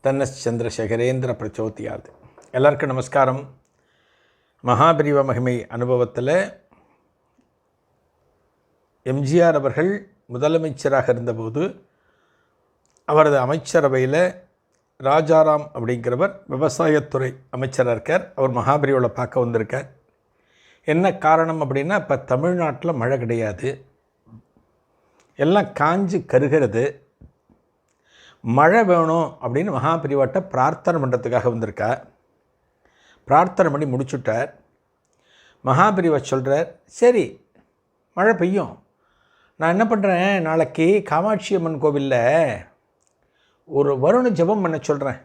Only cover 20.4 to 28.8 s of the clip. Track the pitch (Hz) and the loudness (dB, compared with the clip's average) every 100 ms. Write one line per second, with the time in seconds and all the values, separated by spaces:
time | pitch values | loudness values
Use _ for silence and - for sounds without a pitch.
20.4 | _ _ _ _ - 156 190 190 156 160 | _ _ _ _ -2 2 2 0 2 2
21.4 | 160 160 143 135 147 202 - 135 - 127 | 2 -2 -2 -2 -2 -4 -2 -4 0 0
22.4 | 165 180 160 135 165 151 117 135 117 117 | 0 0 -2 -4 -6 -2 -2 -2 -2 -2
23.4 | 110 95 - - - _ _ _ _ 113 | -4 -6 -8 -8 -16 _ _ _ _ -20
24.4 | _ _ _ _ _ _ _ _ _ - | _ _ _ _ _ _ _ _ _ -2
25.4 | 143 202 - - 147 180 196 185 - - | 2 2 0 -2 0 0 -2 -4 0 2
26.4 | 143 156 127 110 139 - _ _ - _ | 2 2 2 0 -2 -6 _ _ -20 _
27.4 | _ _ _ _ _ _ _ _ - _ | _ _ _ _ _ _ _ _ -20 _
28.4 | 117 123 156 220 | -2 4 6 4